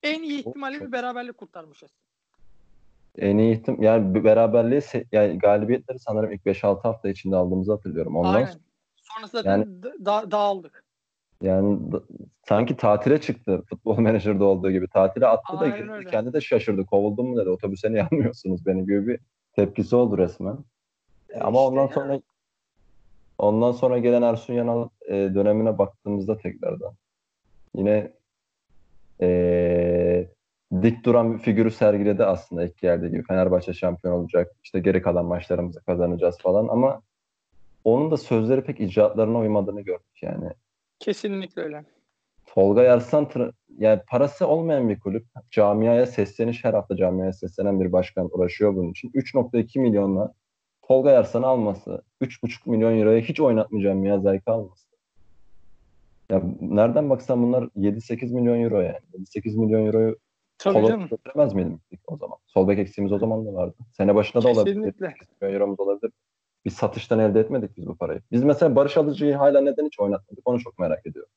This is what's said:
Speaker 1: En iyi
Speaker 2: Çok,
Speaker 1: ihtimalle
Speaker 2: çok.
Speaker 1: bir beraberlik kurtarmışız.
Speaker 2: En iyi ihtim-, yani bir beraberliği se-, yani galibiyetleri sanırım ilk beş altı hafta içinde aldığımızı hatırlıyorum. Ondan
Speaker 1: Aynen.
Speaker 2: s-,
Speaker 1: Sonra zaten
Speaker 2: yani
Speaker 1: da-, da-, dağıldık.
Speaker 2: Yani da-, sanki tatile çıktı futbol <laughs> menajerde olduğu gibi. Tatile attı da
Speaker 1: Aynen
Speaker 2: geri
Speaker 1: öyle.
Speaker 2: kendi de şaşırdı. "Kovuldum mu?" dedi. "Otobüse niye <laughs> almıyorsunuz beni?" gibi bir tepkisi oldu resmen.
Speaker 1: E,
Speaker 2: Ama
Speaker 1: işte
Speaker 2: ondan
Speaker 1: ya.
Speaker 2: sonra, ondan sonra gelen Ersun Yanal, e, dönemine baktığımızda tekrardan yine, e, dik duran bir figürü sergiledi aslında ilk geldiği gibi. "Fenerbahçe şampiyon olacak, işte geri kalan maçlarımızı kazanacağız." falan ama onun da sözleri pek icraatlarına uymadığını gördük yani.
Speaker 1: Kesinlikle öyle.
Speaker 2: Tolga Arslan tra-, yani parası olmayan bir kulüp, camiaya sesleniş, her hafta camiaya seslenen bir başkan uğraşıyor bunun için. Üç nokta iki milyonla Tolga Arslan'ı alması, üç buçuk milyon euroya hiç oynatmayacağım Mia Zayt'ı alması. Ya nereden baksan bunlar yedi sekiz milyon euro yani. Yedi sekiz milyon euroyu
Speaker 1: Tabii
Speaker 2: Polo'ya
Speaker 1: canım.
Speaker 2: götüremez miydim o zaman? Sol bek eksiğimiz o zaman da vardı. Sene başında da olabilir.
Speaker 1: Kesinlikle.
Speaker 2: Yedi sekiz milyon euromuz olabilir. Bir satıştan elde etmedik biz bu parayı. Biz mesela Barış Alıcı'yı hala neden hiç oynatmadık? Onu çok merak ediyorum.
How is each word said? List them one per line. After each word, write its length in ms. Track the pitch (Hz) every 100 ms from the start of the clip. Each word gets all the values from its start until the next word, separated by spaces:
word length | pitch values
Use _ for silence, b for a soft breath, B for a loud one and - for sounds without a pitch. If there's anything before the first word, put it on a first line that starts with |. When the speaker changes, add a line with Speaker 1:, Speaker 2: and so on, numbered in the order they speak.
Speaker 1:
En 200 | 302 320
iyi 200 | 330 285
Speaker 2:
Çok, 80 | 247
Speaker 1:
ihtimalle 280 | 269 269 285
Speaker 2:
çok. 80 | 294
Speaker 1:
bir 60 |
beraberlik 460 | 247 247 247 247 233
kurtarmışız. 520 | 165 180 160 147 151 _ _ _ _ _ - - _ - _ _ _ -
Speaker 2:
En 200 | 101 104
iyi 160 | 113 113
ihtim-, 260 | 113 -
yani 320 | 107 113 98
bir 100 | 95
beraberliği 560 | 110 110 113 117 117 139
se-, 260 | 143 127 -
yani 260 | 107 104 87
galibiyetleri 600 | 101 104 107 123 - 127
sanırım 340 | - 107 107
ilk 140 | 101 101
beş 180 | 95
altı 240 | 104 98 117
hafta 200 | 110 98
içinde 280 | 95 95 95
aldığımızı 360 | 90 92 92
hatırlıyorum. 440 | 107 95 78 78 78
Ondan 180 | 87
Speaker 1:
Aynen. 120 | 101 135
Speaker 2:
s-, 120 | 170 _ _ _ _
Speaker 1:
Sonra 300 | _ 220 214
zaten 240 | 240 202
Speaker 2:
yani 320 | - 214 180
Speaker 1:
da-, 220 | 214 302
da-, 260 | 202 208 214
dağıldık. 540 | 208 202 196 160 _ _ _ _ _ _ _
Speaker 2:
Yani 500 | 95 95 101 101 -
da-, 100 | - - - - _ -
sanki 280 | 107 120 135
tatile 440 | 110 104 143 151
çıktı 420 | 151 127 - 92 -
futbol 280 | - - 107
<laughs> 0 |
menajerde 460 | 113 110 107 101
olduğu 260 | 101 95 95
gibi. 180 | 95 92
Tatile 380 | 98 95 - 123
attı 260 | 113 -
da 60 | 156
Speaker 1:
Aynen 200 | 160 110
Speaker 2:
geri 140 | -
Speaker 1:
öyle. 180 | - -
Speaker 2:
kendi 220 | 110 117
de 80 | 147
şaşırdı. 460 | - 120 107 98 95
"Kovuldum 420 | 101 104 104 127
mu?" 120 | 120
dedi. 80 | 92
"Otobüse 440 | 90 101 98 107
niye 100 | 110
<laughs> 60 | 90
almıyorsunuz 540 | 160 113 - 95 90 85
beni?" 140 | 95
gibi 260 | 95 101 104
bir 140 | 120 _ _ _
tepkisi 440 | - 101 - 101 123
oldu 220 | 123 101
resmen. 400 | 90 - 95 123 - _ _ _ _ _ _
Speaker 1:
E, 100 | 117
Speaker 2:
Ama 180 | - 120
Speaker 1:
işte 100 | 135
Speaker 2:
ondan 140 | 131
Speaker 1:
ya. 60 | 135
Speaker 2:
sonra, 320 | 147 139 139 _ _ _ _ _ _ _ _ _ - _ _
ondan 340 | 104 107 120
sonra 260 | 123 131 123
gelen 240 | 120 120
Ersun 320 | 120 113 -
Yanal, 340 | 120 117 117 117 _ -
e, 60 |
dönemine 640 | 98 98 98 101 107 110 98
baktığımızda 600 | 98 - 101 104 98 107
tekrardan 540 | - - 87 - 90 - _ _ _ _ _ _ -
yine, 380 | - 98 107 104 _ _ _ _ _ _ - _ - - _
e, 1080 | 90 90 90 90 87 87 87 87 87 90 90 _ _ _ _ 92
dik 220 | 110 117
duran 300 | 123 120 113
bir 40 | 113
figürü 320 | - 104 113
sergiledi 540 | - 107 101 101 101
aslında 400 | 107 90 - 85
ilk 140 | 87 -
geldiği 320 | 90 85 87
gibi. 120 | 87
"Fenerbahçe 500 | - 92 92 90 90
şampiyon 420 | 87 90 87 90
olacak, 420 | 87 85 87 87 _
işte 180 | - 95
geri 220 | 90 95
kalan 220 | 92 87
maçlarımızı 580 | 85 87 87 90 87 85
kazanacağız." 540 | - 87 87 87 87 87
falan 300 | 92 95 113
ama 340 | 117 131 - _ _ _ _ _ _ - _
onun 260 | 110 120 156
da 60 | 147
sözleri 460 | - 117 110 135
pek 160 | 131 113
icraatlarına 580 | 104 95 104 107 110 117
uymadığını 420 | 110 107 98 104
gördük 420 | 98 87 _ _
yani. 280 | - - - - _ _ _ _
Speaker 1:
Kesinlikle 640 | - 196 214 196 190 -
öyle. 220 | 160 151 151 _ _ _ _ _ _
Speaker 2:
Tolga 460 | - 95 104 127
Arslan 320 | 123 120 151
tra-, 280 | 147 127 120 - _ -
yani 220 | 107 107 -
parası 380 | 123 139 - 180
olmayan 420 | 156 165 147 117
bir 120 | 101
kulüp, 260 | 101 104 - - -
camiaya 560 | - 104 104 113 120 123
sesleniş, 580 | - 98 - 117 117
her 100 | 120
hafta 220 | 107 98 92
camiaya 360 | 92 92 95
seslenen 480 | 92 87 - 101 98
bir 120 | 92
başkan 360 | 90 90 - 87
uğraşıyor 420 | 92 90 - 104
bunun 160 | 92 87
için. 200 | 90 123
Üç 200 | 135 127
nokta 240 | 139 120 117
iki 220 | - 135
milyonla 520 | 127 104 98 95 - _ _ _ _ _
Tolga 280 | _ 131 139
Arslan'ı 360 | 131 107 117 131
alması, 560 | 127 107 92 - 92 _ _
üç 220 | 123 -
buçuk 240 | 120 - -
milyon 320 | 113 113 113
euroya 220 | 107 113
hiç 200 | 113 135
oynatmayacağım 580 | 147 110 107 107 101 95
Mia 200 | 98 101
Zayt'ı 340 | 98 98 98
alması. 320 | 113 98 _ _ _ _ _ - - - - - - _ _ _ _ _
Ya 120 | 95 90 -
nereden 500 | - 104 117 123 147
baksan 320 | 127 - 123
bunlar 260 | 120 127 120 104
yedi 240 | 101 104
sekiz 320 | - 117 123
milyon 280 | 123 120 120
euro 200 | 117 104
yani. 200 | - - _
Yedi 120 | 92 95
sekiz 300 | 104 110 107
milyon 300 | 110 110 107
euroyu 300 | 110 110 110 _ _ _ _
Speaker 1:
Tabii 160 | -
Speaker 2:
Polo'ya 140 | 190 220
Speaker 1:
canım. 200 | 226 170
Speaker 2:
götüremez 460 | 113 - 147 143
miydim 260 | 98 87 82 _ 92 -
o 100 | 156
zaman? 220 | - - _
Sol 220 | - 95
bek 100 | 101
eksiğimiz 340 | 98 - 101
o 60 | 104
zaman 280 | 113 110 110
da 80 |
vardı. 200 | 95 90 - -
Sene 220 | _ -
başında 280 | 208 202 120
da 60 | 123
olabilir. 260 | 113 110
Speaker 1:
Kesinlikle. 320 | 202 214 - 185
Speaker 2:
Yedi 80 | -
sekiz 100 | - _
milyon 140 | 98
euromuz 260 | 98 101 98
olabilir. 320 | 98 101 113 _ _ _ _ _
Bir 60 | -
satıştan 480 | - 107 - - 113
elde 220 | 110 104
etmedik 360 | 110 135 104 -
biz 100 | 90
bu 100 | 90
parayı. 240 | 85 73 _
Biz 120 | 117
mesela 320 | 139 143 165 131
Barış 200 | 143 165
Alıcı'yı 380 | 147 143 147 139
hala 240 | 143 139
neden 260 | 139 131 151
hiç 140 | -
oynatmadık? 480 | 101 98 _ 98 -
Onu 120 | 123
çok 180 | 120 -
merak 280 | 87 78 -
ediyorum. 260 | 71 -